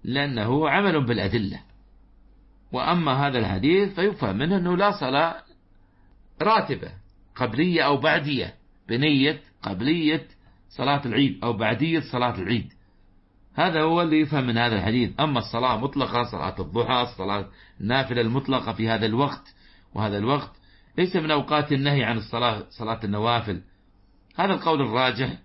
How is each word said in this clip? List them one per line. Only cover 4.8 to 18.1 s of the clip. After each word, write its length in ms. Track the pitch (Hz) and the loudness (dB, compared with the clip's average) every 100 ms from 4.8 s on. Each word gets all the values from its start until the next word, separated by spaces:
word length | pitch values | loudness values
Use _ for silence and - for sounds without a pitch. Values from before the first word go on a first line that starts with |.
| 202 | 2
صلاة 520 | 196 127 135 165 - - - _ - _ _ - - - - | 0 -2 2 0 -2 -16 -20 _ -20 _ _ -20 -20 -20 -2
راتبة 500 | 175 220 - 120 85 - - _ _ - | 2 2 2 -6 -8 -16 -20 _ _ -4
قبلية 460 | 123 113 180 165 | -4 0 2 2
أو 140 | 139 143 | 2 2
بعدية 580 | 156 160 147 131 92 - - _ - | 2 0 0 -4 -4 -10 -20 _ -6
بنية 520 | 117 151 143 139 156 - _ | 0 2 4 2 0 -12 _
قبلية 640 | - 95 123 175 151 160 - - - _ _ | -8 -4 0 2 2 0 -4 -20 -20 _ _
صلاة 380 | - 135 143 135 | -6 -2 0 0
العيد 380 | 113 139 - | 2 2 2
أو 80 | 117 | -4
بعدية 480 | 107 110 113 165 160 147 | 0 0 0 0 0 -2
صلاة 260 | 123 123 98 | -2 -2 -2
العيد، 340 | 92 117 - - _ _ - _ _ _ _ | -2 -2 -2 -14 _ _ -20 _ _ _ _
هذا 280 | - 170 160 | -2 0 2
هو 200 | 160 165 | 2 2
اللي 180 | 170 156 | 4 2
يفهم 260 | 151 151 127 | 2 0 0
من 120 | 117 | 2
هذا 180 | 120 110 | 2 0
الحديث. 440 | 90 120 110 - | 2 2 0 0
أما 180 | 151 127 | 0 0
الصلاة 420 | 110 117 127 110 | -2 -2 0 0
مطلقة، 420 | 135 139 120 120 | -2 -2 -2 -2
صلاة 380 | 120 98 80 95 | -2 -4 -6 -6
الضحى، 420 | 82 101 117 127 | -4 -2 0 0
الصلاة 440 | 120 - 95 101 98 - - - | -2 -4 -4 -4 -6 -16 -20 -8
النافلة 400 | 98 131 131 | -2 0 0